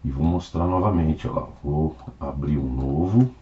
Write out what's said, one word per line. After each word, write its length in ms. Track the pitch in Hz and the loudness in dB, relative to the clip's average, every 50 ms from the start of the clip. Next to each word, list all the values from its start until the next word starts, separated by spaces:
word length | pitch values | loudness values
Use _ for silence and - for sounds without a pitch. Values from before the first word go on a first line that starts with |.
| - | -4
e 60 | 65 | -4
vou 140 | 65 69 78 | -2 0 0
mostrar 420 | 82 87 87 - - - 82 85 | 2 2 0 -4 -4 -4 -2 0
novamente, 600 | 90 92 90 92 104 92 82 78 78 78 - - 80 | 0 0 2 2 2 2 4 2 2 0 0 -2 -4
ó, 180 | - 80 73 - - - | -4 -4 -6 -6 -14 -8
vou 340 | - 71 73 76 80 78 - - - - - - | -4 -2 0 0 0 0 -2 -8 -16 -16 -12 -8
abrir 400 | 73 69 69 71 71 73 73 69 | -8 -6 -6 -4 -2 0 0 0
um 140 | 65 65 | 0 -2
novo 580 | 64 64 67 67 69 78 87 92 104 120 131 123 - - | -2 -2 -2 0 0 0 2 4 6 4 4 4 2 -10